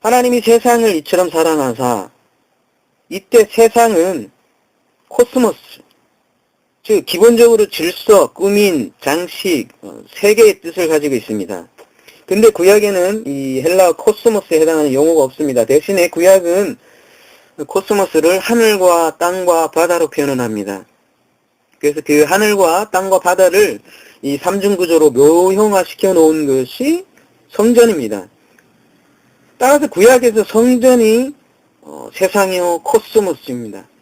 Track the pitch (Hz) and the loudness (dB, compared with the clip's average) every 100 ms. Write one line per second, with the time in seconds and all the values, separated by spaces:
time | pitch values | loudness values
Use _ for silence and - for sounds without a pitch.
0 | 214 247 247 247 220 233 247 240 226 170 | 2 0 2 0 2 2 2 0 0 -2
1 | 143 - 180 156 160 156 135 117 127 113 | -2 -2 -2 0 0 0 -4 -4 -4 -4
2 | 92 _ _ _ _ _ _ _ _ _ | -8 _ _ _ _ _ _ _ _ _
3 | _ 185 _ 233 208 - 226 233 233 196 | _ -16 _ 0 2 2 2 4 2 2
4 | 175 170 104 _ _ _ _ _ _ _ | -2 -4 -10 _ _ _ _ _ _ _
5 | _ - 247 262 226 - _ - _ _ | _ -2 -2 0 -2 -4 _ -20 _ _
6 | _ _ _ _ _ _ _ _ - 208 | _ _ _ _ _ _ _ _ -4 -4
7 | - 170 226 233 233 226 208 - 160 175 | -2 2 4 6 4 4 0 -2 -8 -8
8 | - 202 139 - 190 202 202 160 110 _ | 2 2 2 -2 -2 0 0 0 -6 _
9 | - 151 175 - 196 165 - _ 196 57 | -6 -6 -6 -10 -6 -6 -6 _ -20 -20
10 | - - 202 214 220 190 165 170 170 156 | -20 -4 0 4 4 2 -10 -6 -2 -2
11 | 147 131 - 107 90 95 85 _ - _ | -2 -6 -6 -10 -8 -12 -14 _ -20 _
12 | _ _ - 185 220 214 180 208 208 196 | _ _ -6 2 2 4 2 2 2 -2
13 | 180 214 220 139 135 131 147 180 185 160 | -2 -4 -8 -8 -6 -4 -2 2 2 2
14 | - 214 240 214 - 160 156 160 151 131 | -2 0 -2 -2 -2 0 0 0 -2 0
15 | 156 165 131 - 151 123 113 139 - 196 | 0 2 0 -2 -4 -2 0 0 0 -2
16 | 175 - 175 190 175 180 196 123 _ _ | -2 0 4 4 2 -2 -4 -8 _ _
17 | _ _ _ _ _ - 151 190 196 208 | _ _ _ _ _ -16 -6 -6 -2 -2
18 | 190 160 156 185 185 233 220 208 185 170 | 0 0 0 0 -2 0 0 2 2 2
19 | 165 151 175 185 180 170 160 - 170 170 | 0 -2 -4 -4 -2 0 0 -2 0 0
20 | 160 - 143 131 120 107 101 98 - _ | -4 -4 -4 -4 -6 -6 -8 -10 -14 _
21 | _ _ _ _ _ _ _ _ 143 147 | _ _ _ _ _ _ _ _ -6 -6
22 | - 147 151 185 214 202 180 170 208 190 | -2 0 2 2 0 0 0 0 -2 -4
23 | 190 185 180 185 185 180 208 107 _ - | -2 -2 0 2 2 2 0 -2 _ -20
24 | - _ 139 139 175 196 196 196 175 165 | -20 _ -8 -6 -4 -4 -2 -2 0 2
25 | 151 123 143 170 185 190 214 196 180 - | 2 4 2 4 2 0 0 0 -4 -4
26 | 196 180 160 156 147 135 127 - 269 330 | -2 2 2 2 -2 -4 -4 -6 -4 -4
27 | 381 _ _ _ _ - 214 240 233 185 | -6 _ _ _ _ -6 0 2 2 2
28 | 117 104 92 _ _ _ _ _ _ _ | -6 -8 -12 _ _ _ _ _ _ _
29 | _ _ _ _ _ _ 254 285 285 - | _ _ _ _ _ _ 0 2 0 2
30 | 214 254 240 220 202 220 240 254 254 247 | 4 4 2 0 -2 0 2 2 2 4
31 | 220 220 262 294 _ _ _ _ - 76 | 2 0 -2 -10 _ _ _ _ -20 -20
32 | 58 - 185 208 190 185 175 170 - 226 | -18 -4 -2 0 -2 -2 -4 -4 -2 -2
33 | - 220 196 147 - 123 113 98 90 _ | 0 -2 -2 -6 -10 -12 -12 -18 -20 _